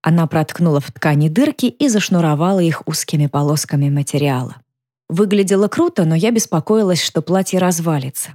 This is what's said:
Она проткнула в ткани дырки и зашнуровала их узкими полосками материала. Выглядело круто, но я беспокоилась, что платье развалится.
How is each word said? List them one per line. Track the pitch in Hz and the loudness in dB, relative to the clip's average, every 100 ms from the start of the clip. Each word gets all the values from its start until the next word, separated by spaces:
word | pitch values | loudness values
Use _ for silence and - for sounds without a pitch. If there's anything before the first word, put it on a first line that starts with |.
Она | - 170 160 | 2 0 2
проткнула | 160 151 - 170 143 | 0 -2 0 0 0
в | - | -2
ткани | - 160 147 151 | -4 0 2 2
дырки | 160 294 - 247 | 2 0 0 -4
и | - 294 | 0 0
зашнуровала | 208 - 180 160 147 175 196 | 0 0 0 2 2 2 2
их | 170 147 - | 0 0 -6
узкими | 156 - 156 143 | -8 -4 -2 0
полосками | 147 147 151 - 143 143 | 0 0 -2 -2 0 0
материала. | 143 139 143 143 131 120 - _ _ _ _ _ | 0 -2 -2 0 -2 -6 -12 _ _ _ _ _
Выглядело | 165 208 208 190 190 202 | 0 2 2 2 2 0
круто, | - 349 349 160 | 0 0 2 2
но | |
я | 165 214 | 2 2
беспокоилась, | 226 - 165 - 220 202 170 | 0 0 -4 2 2 2 0
что | - - | -2 -4
платье | 156 185 185 185 | 0 0 0 0
развалится. | 180 165 170 151 131 - - | 0 0 -2 -2 -4 -10 -12